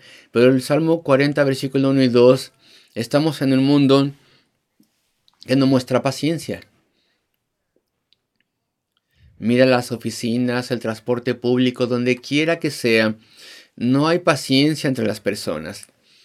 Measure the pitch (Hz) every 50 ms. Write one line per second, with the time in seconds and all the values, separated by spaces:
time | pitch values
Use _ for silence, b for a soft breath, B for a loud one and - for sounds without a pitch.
0 | B B B B B B - 117 120 127 135 131 127 - 147 147 160 160 160 170
1 | - 143 135 131 143 147 147 147 143 139 135 131 - 135 - 135 135 135 135 135
2 | 131 123 117 123 123 127 135 135 - - b b b b b b b b b 104
3 | 113 - - 143 151 160 143 - 143 131 135 131 135 139 147 147 143 131 135 139
4 | 139 143 143 b b b b b b b _ _ _ _ _ _ _ _ _ _
5 | _ _ _ _ _ _ _ _ - 104 127 139 135 135 139 127 127 - 127 -
6 | - 135 131 - - 147 170 151 - - 101 - - _ _ _ _ _ _ _
7 | _ _ _ _ _ _ _ _ _ _ _ _ _ _ _ _ _ _ _ _
8 | _ _ _ _ _ _ _ _ _ _ _ _ _ _ _ _ _ _ _ _
9 | _ _ _ _ _ - _ - 101 110 120 123 131 131 127 123 123 - 123 110
10 | - 117 110 - - 113 113 123 123 123 120 123 123 - 127 113 107 110 110 107
11 | - - 123 120 120 131 120 120 - 120 123 127 127 127 123 - 127 117 127 120
12 | 123 123 127 123 - - 143 147 156 160 165 160 - 151 143 - - 117 113 113
13 | 110 110 110 B B B B B B B B B B B B - 113 120 131 139
14 | 147 160 170 175 175 175 156 143 - - 135 135 143 151 156 147 - 147 131 120
15 | 110 104 107 - - 101 104 - - - 85 76 80 82 104 - - - _ b
16 | b b b b